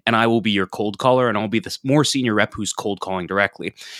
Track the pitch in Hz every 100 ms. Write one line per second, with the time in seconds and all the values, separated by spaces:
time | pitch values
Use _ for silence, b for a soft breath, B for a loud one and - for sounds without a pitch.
0 | 117 113 113 117 107 98 92 - 107 101
1 | 131 127 123 104 107 110 - - 131 147
2 | 143 139 123 104 107 - 101 - 107 98
3 | - 92 87 98 98 - 80 - B